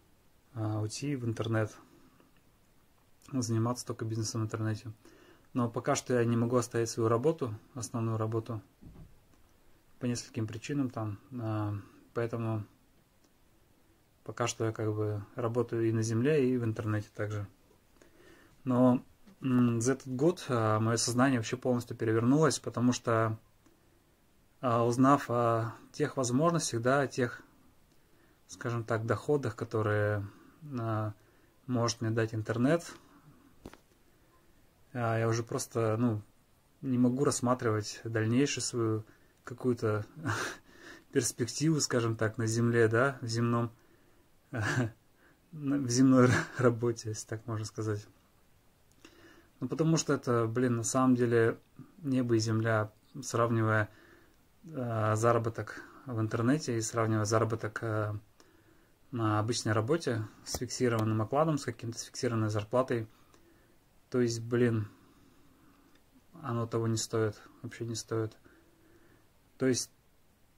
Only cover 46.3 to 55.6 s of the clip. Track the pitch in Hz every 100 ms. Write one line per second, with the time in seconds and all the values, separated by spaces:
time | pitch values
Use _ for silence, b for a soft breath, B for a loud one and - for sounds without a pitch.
46.3 | 110 - - 123 113 120 117 107 107 -
47.3 | 110 117 107 107 - 110 104 - _ _
48.3 | _ _ _ _ _ _ _ B B B
49.3 | B B _ 127 - 160 160 - 135 -
50.3 | 120 113 120 127 117 107 131 131 123 120
51.3 | 117 113 - _ - - - 147 131 120
52.3 | 113 113 110 113 110 104 - _ 147 -
53.3 | 117 117 117 110 107 104 B B B B
54.3 | B _ _ 165 147 120 110 107 107 117
55.3 | 117 113 110